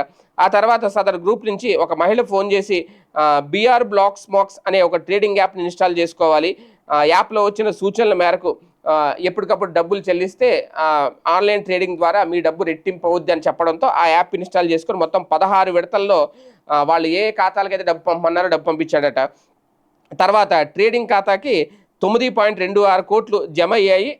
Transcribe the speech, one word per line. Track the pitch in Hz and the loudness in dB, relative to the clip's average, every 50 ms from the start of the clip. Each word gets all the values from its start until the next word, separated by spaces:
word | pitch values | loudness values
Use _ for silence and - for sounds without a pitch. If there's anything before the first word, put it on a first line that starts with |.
| 139 - _ _ _ _ _ - | -4 -4 _ _ _ _ _ 0
ఆ | 170 | 2
తర్వాత | 285 - 208 202 226 233 226 220 | 2 2 2 2 2 2 0 0
సదరు | 202 196 214 190 196 190 | -2 -2 -2 -4 -4 -6
గ్రూప్ | 180 170 190 226 220 214 | -6 -2 -2 -2 -2 -2
నుంచి | 214 202 196 226 247 196 | -6 -6 -4 -2 -2 0
ఒక | 143 165 165 170 | 0 0 -2 -2
మహిళ | 156 165 180 220 240 247 | 0 0 0 2 0 0
ఫోన్ | 190 196 196 196 202 196 | -2 -2 -2 0 0 0
చేసి, | 196 190 202 202 175 160 - - _ _ _ - 156 | -2 0 0 -2 -4 -4 -6 -12 _ _ _ -2 0
ఆ, | 151 151 147 143 143 | 2 2 2 2 0
బీఆర్ | 143 147 202 220 240 254 240 247 | -2 -2 0 2 4 4 2 2
బ్లాక్ | 202 202 202 196 202 202 - | 0 0 2 2 2 0 -4
స్మాక్స్ | - - 196 196 196 196 - - - | -8 -2 0 0 0 0 -4 -10 -6
అనే | 196 190 196 180 | -2 2 2 2
ఒక | 175 170 | 2 0
ట్రేడింగ్ | 170 147 165 185 208 202 208 202 196 | -2 -4 -2 -2 0 0 0 2 2
యాప్ని | 190 190 190 185 175 | 0 0 -2 -4 -8
ఇన్‌స్టాల్ | 175 175 - 190 185 175 170 | -6 -2 0 0 0 0 0
చేసుకోవాలి, | 170 165 165 - 175 160 160 151 156 175 190 - - - _ _ _ - | -2 -2 -2 0 0 2 2 2 2 0 -4 -8 -12 -20 _ _ _ -2
ఆ, | 147 147 151 | 0 2 2
యాప్లో | 151 165 180 214 214 220 214 202 | 4 4 2 2 0 0 0 0
వచ్చిన | 202 202 208 220 214 | 0 0 -2 -4 -4
సూచనల | 185 - 190 196 196 220 233 214 196 | -4 -4 -4 -4 -2 0 0 0 2
మేరకు, | 180 180 175 175 180 - 175 - - _ _ _ _ - - | 2 2 0 0 -2 -4 -6 -6 -6 _ _ _ _ -4 -2
ఆ, | 156 156 151 143 135 - | 0 0 0 -2 -2 -4
ఎప్పటికప్పుడు | 175 180 180 220 196 196 208 175 202 185 165 | -4 -6 -4 -4 -4 -2 -2 -2 -4 -2 -2
డబ్బులు | 170 170 170 196 202 | -2 -2 -2 -2 -4
చెల్లిస్తే, | 175 185 180 175 180 190 190 - 254 247 208 151 - - - | -2 -2 -2 -2 -2 -6 -4 0 0 0 2 0 -2 -4 -6
ఆ, | - 156 156 156 151 143 127 - _ - | -4 -2 0 0 0 0 -2 -4 _ -2
ఆన్‌లైన్ | - 165 180 202 208 208 202 185 | 0 0 2 2 2 0 -2 -2
ట్రేడింగ్ | 180 185 180 185 180 180 | -2 -4 -2 -2 -4 -2
ద్వారా | 160 175 170 170 202 196 | 0 0 0 2 2 0
మీ | 165 170 175 | 0 -2 -2
డబ్బు | 165 165 160 165 185 | -2 -2 -2 -2 -4
రెట్టింపు | 170 160 160 - 196 185 175 - | -6 -6 -6 -6 -8 -6 -4 -2
అవుద్ది | 175 170 175 160 151 170 | -2 -2 0 0 -2 -2
అని | 165 | 0
చెప్పడంతో | 160 170 147 - 170 165 160 170 269 | 0 -2 -2 0 0 -2 -2 0 0
ఆ | 262 - - 170 | 0 0 2 2
యాప్ | 170 160 165 180 180 - | 2 4 2 2 0 -4
ఇన్‌స్టాల్ | 185 185 185 - 185 180 170 | -8 -8 -4 -2 0 0 0
చేసుకొని | 165 165 165 - - 147 | 0 -2 -2 -4 -4 -2
మొత్తం | 165 160 - 190 180 - - | -2 -2 -2 -2 -2 -2 -2
పదహారు | 196 190 190 202 190 190 185 180 | 0 0 2 2 2 2 2 0
విడతల్లో, | 175 175 175 - 202 196 202 196 165 147 147 - - - - - _ _ - | -2 -2 -2 -2 -2 0 2 2 2 2 0 -4 -10 -20 -20 -20 _ _ -2
ఆ, | 147 147 143 | 0 0 2
వాళ్ళు | 143 165 165 165 160 | 2 2 0 0 0
ఏ | 165 185 208 214 | 0 0 0 -2
ఖాతాలకైతే | 214 214 190 185 190 202 196 196 190 190 185 | 0 0 -2 0 0 -2 -2 -2 -4 -4 -2
డబ్బు | 175 165 160 - | -2 -2 -2 -2
పంపమన్నారో | 180 170 165 - 165 170 175 180 185 | -4 -2 0 0 0 0 0 0 0
డబ్బు | 165 156 156 | 0 -2 -2
పంపించాడట. | 175 160 156 165 156 175 156 143 143 120 131 131 139 - _ _ _ _ _ _ _ _ _ _ _ _ _ _ - - 143 | -2 -2 -2 -2 -2 0 0 0 0 0 -2 -2 -4 -4 _ _ _ _ _ _ _ _ _ _ _ _ _ _ -10 -2 0
తర్వాత | 190 185 202 214 202 196 196 | 2 2 4 2 2 2 2
ట్రేడింగ్ | 165 151 147 - 170 202 226 226 240 233 | 0 0 0 -2 0 0 0 0 0 -2
ఖాతాకి | - 247 196 196 208 196 190 196 285 240 170 147 - - _ _ _ _ _ - | 0 0 0 0 0 -2 -2 -2 -2 -2 0 -2 -4 -6 _ _ _ _ _ -2
తొమ్మిది | 190 214 240 254 254 | 0 0 0 0 0
పాయింట్ | - 233 208 208 214 180 | 0 0 0 0 0 -2
రెండు | 185 185 196 202 | -4 -2 0 2
ఆరు | 202 196 190 190 185 | 2 4 2 2 0
కోట్లు | - 202 220 220 220 208 196 156 | 0 0 -2 0 0 -2 -4 -4
జమ | 151 156 147 170 165 226 | -4 -2 0 0 2 2
అయ్యాయి | 226 196 196 190 185 202 269 294 - | 2 2 4 2 2 0 -2 -6 -6